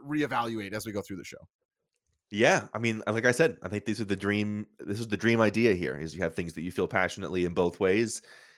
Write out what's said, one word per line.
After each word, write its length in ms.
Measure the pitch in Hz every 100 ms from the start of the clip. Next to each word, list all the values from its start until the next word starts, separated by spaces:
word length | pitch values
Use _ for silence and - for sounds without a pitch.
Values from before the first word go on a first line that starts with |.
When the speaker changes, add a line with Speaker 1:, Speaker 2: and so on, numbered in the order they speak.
Speaker 1:
reevaluate 680 | 139 151 143 127 117 113 98
as 140 | 107 110
we 60 |
go 100 | 101
through 160 | - 92
the 60 |
show. 220 | - - - _ _ _ _ _ _ _ _
Speaker 2:
Yeah, 360 | 104 123 180 104
I 60 | 110
mean, 240 | 117 110 -
like 200 | 110 123
I 60 |
said, 260 | 123 165 -
I 60 | 92
think 160 | 101
these 160 | 104 107
are 40 |
the 120 | 104 95
dream, 500 | 98 104 104 104 107 -
this 220 | - 101
is 80 | 113
the 80 | 107
dream 240 | 113 117
idea 340 | 110 104 117
here, 220 | 92 78 71
is 180 | 80
you 80 | 82
have 120 | 87
things 200 | - 85
that 80 | 80
you 100 | 85
feel 160 | 90 90
passionately 560 | 107 90 - 87 90
in 80 | 90
both 260 | 87 87 -
ways. 440 | 95 101 113 - - - -